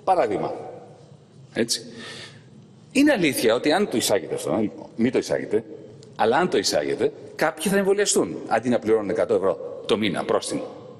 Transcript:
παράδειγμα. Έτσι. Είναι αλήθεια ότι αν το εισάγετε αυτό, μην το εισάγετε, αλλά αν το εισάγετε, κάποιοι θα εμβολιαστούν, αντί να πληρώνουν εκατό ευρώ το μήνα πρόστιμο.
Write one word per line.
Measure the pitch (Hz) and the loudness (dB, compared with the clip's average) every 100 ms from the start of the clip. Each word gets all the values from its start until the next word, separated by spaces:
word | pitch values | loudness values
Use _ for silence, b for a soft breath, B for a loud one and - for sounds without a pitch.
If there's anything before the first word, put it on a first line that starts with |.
παράδειγμα. | - 185 127 92 - - - - - - - - - - - | 2 4 4 2 -2 -6 -12 -16 -18 -20 -20 -20 -20 -20 -10
Έτσι. | - 113 - - B B B B B B - - - - | -4 -2 -4 -6 B B B B B B -20 -20 -20 -4
Είναι | 247 294 | 4 4
αλήθεια | 262 165 123 117 117 | 4 2 2 2 4
ότι | 147 | 4
αν | 170 202 | 2 2
το | 117 | 0
εισάγετε | - 104 73 69 | 2 0 0 -6
αυτό, | 69 90 107 - - - | -2 0 -2 -4 -16 0
μην | 117 | 2
το | 110 | 2
εισάγετε, | 90 73 67 104 - - - - - - | 0 -2 0 -2 -2 -16 -18 -20 -20 0
αλλά | 110 131 | 2 4
αν | 180 | 2
το | 113 | 0
εισάγετε, | 95 80 71 - 117 - - - | 0 0 0 0 -2 -2 -18 -2
κάποιοι | 160 - 208 | -2 0 0
θα | 196 | 0
εμβολιαστούν, | 190 202 196 214 110 78 - | 2 2 2 2 0 -4 -2
αντί | 113 123 | 0 2
να | 117 | 0
πληρώνουν | 104 110 101 | 2 2 2
εκατό | 90 90 | -2 2
ευρώ | 104 92 80 - - - | 2 2 0 -4 -10 -2
το | 104 | 0
μήνα | 107 71 | 0 -2
πρόστιμο. | 69 101 - - - - - - | 0 0 0 -6 -8 -12 -18 -20